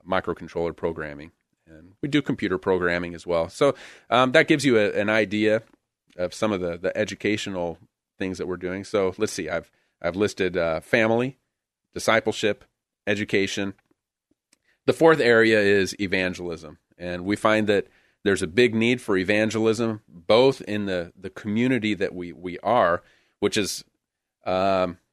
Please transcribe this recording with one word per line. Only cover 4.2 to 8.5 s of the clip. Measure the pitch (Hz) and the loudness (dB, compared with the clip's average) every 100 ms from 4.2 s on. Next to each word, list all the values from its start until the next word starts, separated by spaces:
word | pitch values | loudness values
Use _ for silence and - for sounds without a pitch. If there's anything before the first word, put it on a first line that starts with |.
| 127 | 4
that | 156 156 | 4 4
gives | 156 139 | 2 4
you | 113 | 2
a, | 104 | 2
an | - 104 | 0 0
idea | 110 101 107 107 110 - _ _ _ _ - | 0 0 0 2 0 -4 _ _ _ _ -8
of | 90 | -8
some | - 110 | -2 -2
of | 101 | -2
the, | 87 85 | -4 -4
the | 90 - | -4 -4
educational | 101 98 104 104 104 92 85 82 _ _ _ - | -6 -4 -2 -2 -4 -6 -6 -8 _ _ _ -8
things | 95 90 | -8 -6
that | |
we're | 82 | -8